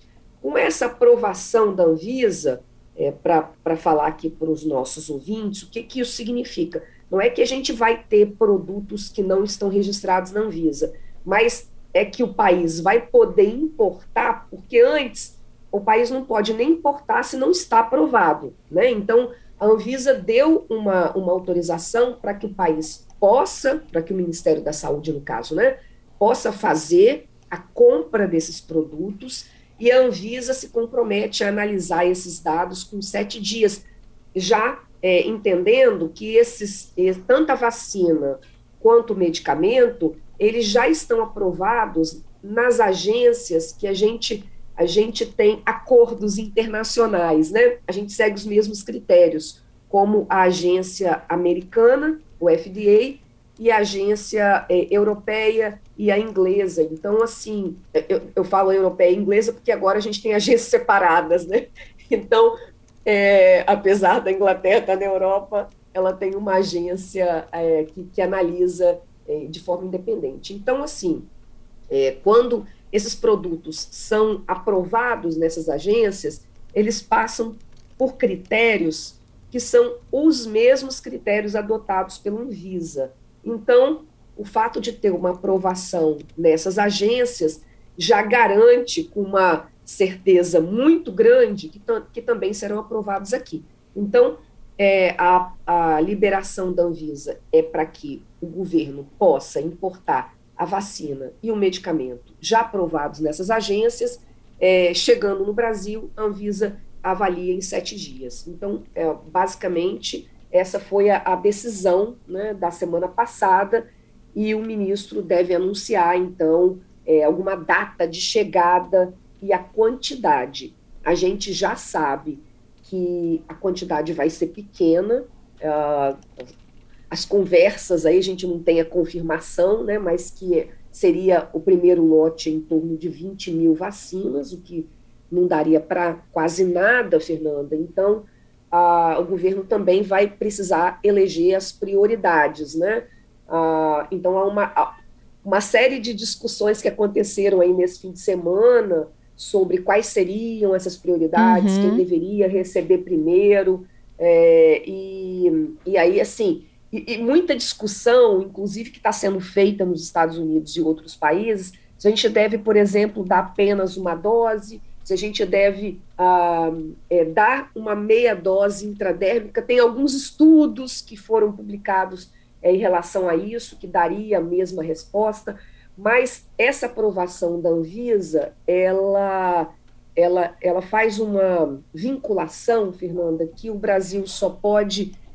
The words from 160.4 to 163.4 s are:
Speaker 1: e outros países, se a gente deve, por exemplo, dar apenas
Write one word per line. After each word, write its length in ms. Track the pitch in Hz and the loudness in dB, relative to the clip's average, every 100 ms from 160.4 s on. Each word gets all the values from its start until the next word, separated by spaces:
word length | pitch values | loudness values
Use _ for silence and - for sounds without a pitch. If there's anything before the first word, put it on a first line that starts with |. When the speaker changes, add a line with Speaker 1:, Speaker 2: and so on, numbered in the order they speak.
| 160 156 156 170 | -2 -2 -2 -2
Speaker 1:
e 60 | |
outros 340 | 156 156 - - | -2 -2 -8 -4
países, 560 | 151 175 226 202 185 - _ - | 0 0 -2 -4 -6 -18 _ -2
se 100 | 208 | 0
a 40 | |
gente 160 | 220 233 | 2 0
deve, 300 | 214 214 220 | 2 2 0
por 180 | 214 208 | 2 4
exemplo, 480 | 202 202 208 208 | 4 2 0 -4
dar 160 | 185 | 0
apenas 560 | 185 | 0